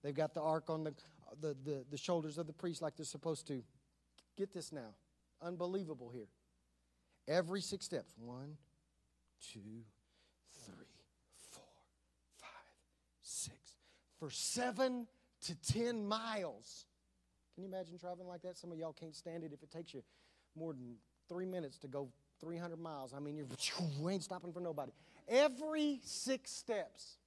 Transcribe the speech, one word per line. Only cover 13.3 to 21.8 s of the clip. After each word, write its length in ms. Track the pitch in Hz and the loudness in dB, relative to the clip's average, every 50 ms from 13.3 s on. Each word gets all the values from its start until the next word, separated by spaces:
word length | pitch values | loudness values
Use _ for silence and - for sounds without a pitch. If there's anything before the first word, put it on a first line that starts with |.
| - - - - - - _ - - _ _ - - - _ _ _ - | -4 -2 -2 -4 -4 -12 _ -20 -20 _ _ -20 -20 -20 _ _ _ -8
For 100 | 160 143 | -6 -4
seven 760 | 123 - - - - 226 247 247 226 180 262 262 254 247 233 - _ _ _ _ _ _ | -2 0 0 2 2 4 2 2 6 6 6 6 6 2 -2 -4 _ _ _ _ _ _
to 140 | - - 165 | -4 -4 -4
ten 520 | - - - - 220 233 240 240 226 208 202 | -2 2 2 4 6 6 4 4 2 4 4
miles. 800 | 214 220 226 233 220 208 190 156 120 101 113 - - - - _ _ _ _ _ _ _ _ _ _ _ _ _ _ | 4 2 4 2 0 2 0 0 -2 -6 -10 -14 -14 -14 -14 _ _ _ _ _ _ _ _ _ _ _ _ _ _
Can 120 | - 185 | -10 -8
you 40 | 196 | -4
imagine 280 | 185 190 185 165 170 175 | -2 -4 -4 -4 -6 -8
traveling 300 | 175 180 180 175 185 180 | -4 -4 -4 -4 -4 -8
like 140 | 180 175 170 | -8 -6 -6
that? 140 | 185 180 - | -8 -8 -8
Some 140 | - 175 | -8 -8
of 60 | 170 160 | -4 -2
y'all 160 | 165 160 156 | -2 -4 -4
can't 200 | - 165 160 151 | -6 -10 -10 -10
stand 300 | - - 175 165 170 165 | -8 -8 -6 -6 -4 -4
it 80 | 160 | -6
if 100 | - 135 | -8 -10
it 80 | - 151 | -14 -10
takes 240 | - 160 170 - - | -8 -8 -8 -6 -8
you 80 | 135 113 _ - - - - - _ _ _ _ | -10 -10 _ -20 -20 -20 -20 -20 _ _ _ _
more 160 | 156 160 165 | -4 -2 -2
than 240 | 151 131 127 120 117 110 - _ _ _ _ _ | -2 -4 -6 -8 -10 -12 -14 _ _ _ _ _
three 180 | 175 175 185 | -2 -2 -2
minutes 320 | 185 185 180 165 139 135 | 0 0 0 -2 -2 -6
to 100 | - | -8